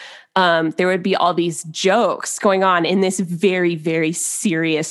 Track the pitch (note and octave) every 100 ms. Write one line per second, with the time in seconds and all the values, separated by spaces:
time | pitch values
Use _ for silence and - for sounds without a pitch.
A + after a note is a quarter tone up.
0 | - - - F#3+ F3+ E3 D#3+ D3+ F3+ F#3
1 | F#3+ F#3 F3 F3 E3+ D#3+ D#3+ - F#3 G#3+
2 | G3 - - - G#3+ F#3+ F#3+ F3 E3 F#3+
3 | F#3+ G3 F3 E3+ G3+ F#3 F3 E3 D#3+ E3
4 | D#3+ E3+ - - G#3+ D#3+ E3 D3+ D#3+